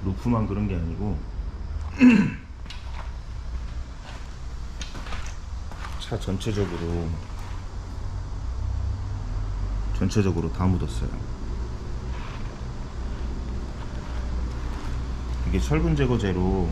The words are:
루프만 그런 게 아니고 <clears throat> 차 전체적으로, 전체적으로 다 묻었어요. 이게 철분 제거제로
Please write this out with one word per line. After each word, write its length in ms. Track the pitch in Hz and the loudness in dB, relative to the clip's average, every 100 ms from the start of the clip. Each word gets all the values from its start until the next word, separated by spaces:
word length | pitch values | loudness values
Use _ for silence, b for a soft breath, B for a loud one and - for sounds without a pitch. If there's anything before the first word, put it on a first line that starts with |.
루프만 420 | 95 95 120 117 104 | 0 0 2 4 4
그런 220 | 101 104 | 2 2
게 60 | |
아니고 440 | 92 82 85 104 90 - - - - - - - - | 2 0 -2 0 -2 -2 -4 -4 -4 -4 -4 -4 8
<clears throat> 440 | 254 220 170 - - - - - - - - - - - - - - - - - - - - - - - - - - - - - - - - - - - - - - | 10 10 6 0 -10 -12 -10 -8 -6 -6 -6 -8 -8 -8 -6 -4 -4 -6 -6 -8 -10 -10 -8 -8 -6 -6 -6 -6 -6 -6 -4 -4 -4 -6 -6 -6 -6 -6 -6 -6 -4
차 60 | 113 | -2
전체적으로, 920 | - 98 123 104 95 85 85 85 82 80 - - - - - - - - - - - - - - - - - - - - - - - - - - - - | 0 0 0 0 0 0 0 0 0 -2 -4 -6 -6 -6 -6 -6 -6 -6 -4 -4 -4 -4 -2 -2 0 0 0 -2 -2 -2 -2 -2 -2 -2 0 0 0 2
전체적으로 560 | 95 - 98 85 82 | 4 6 6 4 0
다 140 | - 92 | 2 4
묻었어요. 420 | 90 78 - - - - - - - - - - - - - - - - - - - - - - - - - - - - - - - - - - - - - - - - - - - - - - | 4 2 0 0 -2 -4 -4 -2 -2 -2 -4 -4 -4 -2 -4 -4 -4 -6 -4 -6 -4 -6 -4 -4 -2 -2 -2 -2 -2 -4 -6 -6 -4 -4 -2 0 0 0 -2 -2 -2 -2 -2 -2 -2 -2 0 2
이게 100 | 92 | 2
철분 380 | - 151 170 151 | 4 4 6 6
제거제로 720 | 131 120 98 90 92 95 85 | 6 6 4 4 4 4 4